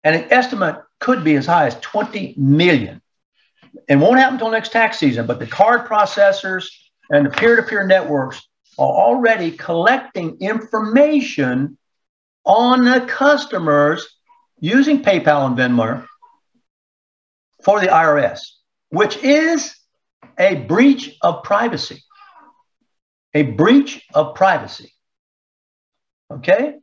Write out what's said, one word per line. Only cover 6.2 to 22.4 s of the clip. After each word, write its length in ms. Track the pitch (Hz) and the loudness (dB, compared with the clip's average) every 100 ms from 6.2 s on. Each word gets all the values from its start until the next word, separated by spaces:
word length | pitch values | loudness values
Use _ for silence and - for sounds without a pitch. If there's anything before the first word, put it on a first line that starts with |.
| 202 196 190 185 180 - _ _ _ | 2 2 -6 -10 -10 -20 _ _ _
and 160 | 147 139 | 0 0
the 40 | |
peer-to-peer 560 | - 226 233 233 208 190 | 0 2 2 0 -6 2
networks 600 | 190 160 143 127 - _ _ _ - | 0 2 -4 -4 -12 _ _ _ -4
are 100 | 135 | -2
already 600 | - 214 254 233 214 165 | 2 2 2 2 0 -4
collecting 880 | - - 170 190 262 - 196 165 - | -8 -6 0 0 0 -4 -10 -10 -8
information 1400 | 185 226 - 220 214 240 294 302 240 - 127 127 143 - _ _ _ _ _ _ | -6 -6 -6 -6 0 2 4 2 -2 -4 -2 -2 -4 -8 _ _ _ _ _ _
on 400 | - 214 247 254 | 2 2 4 4
the 180 | 247 254 | 4 2
customers 1040 | 247 - 277 285 - 190 160 147 147 165 - _ _ _ _ _ | -2 -2 0 0 -2 -4 0 2 2 -2 -10 _ _ _ _ _
using 440 | 156 247 277 277 | 0 2 2 0
PayPal 440 | 208 185 160 147 135 | 0 0 2 0 0
and 100 | 123 | 0
Venmo 480 | 123 120 110 143 - _ _ _ _ _ _ _ _ _ _ _ _ _ _ _ | 0 0 -2 -6 -12 _ _ _ _ _ _ _ _ _ _ _ _ _ _ _
for 180 | - 208 | 0 2
the 100 | 185 | 2
I 160 | 160 160 | 2 2
R 120 | 147 | 2
S, 400 | 120 - - _ _ _ _ | 0 -6 -18 _ _ _ _
which 280 | 180 208 - | -2 -2 -2
is 580 | 269 294 320 330 - - _ _ _ _ _ - | 0 2 2 -2 -6 -16 _ _ _ _ _ 0
a 160 | 190 | 0
breach 600 | 160 113 180 277 262 - _ | 0 -2 4 4 4 -4 _
of 220 | 175 170 | -4 -4
privacy. 600 | - 202 240 - - - _ _ - _ | -4 -2 -2 -6 -12 -16 _ _ -20 _